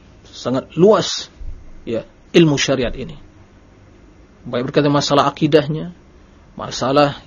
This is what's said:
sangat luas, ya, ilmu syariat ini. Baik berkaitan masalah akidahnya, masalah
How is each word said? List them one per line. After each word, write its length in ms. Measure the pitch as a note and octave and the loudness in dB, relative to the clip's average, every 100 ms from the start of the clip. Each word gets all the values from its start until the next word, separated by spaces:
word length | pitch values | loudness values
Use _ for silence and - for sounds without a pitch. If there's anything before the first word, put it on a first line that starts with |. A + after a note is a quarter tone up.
| - - - - | -20 -20 -20 -10
sangat 360 | A#2+ B2+ - D#3+ | -4 -4 -4 2
luas, 480 | F3+ F#3+ - - - - - - - - | 4 4 0 -8 -12 -14 -14 -14 -18 -16
ya, 240 | - A2+ - _ _ | -8 -8 -8 _ _
ilmu 240 | F#3 D#3+ C3+ | 4 4 2
syariat 320 | - C3+ A2+ - | -2 -2 -4 -8
ini. 200 | E3+ C#3+ - - - - _ _ - - - - _ _ B2 | -12 -16 -20 -20 -20 -20 _ _ -20 -20 -20 -20 _ _ -8
Baik 240 | B2 C3 | -6 -2
berkaitan 240 | D3+ C#3+ | 0 2
masalah 320 | C#3+ - C#3+ C3 | 0 2 2 2
akidahnya, 640 | - D3+ D3+ C#3 D#3 F3 - - _ _ - - | 0 2 2 2 -6 -10 -16 -20 _ _ -20 -20
masalah 720 | - G#2+ - A#2+ C#3 C#3+ - | -14 -12 -6 0 2 2 -2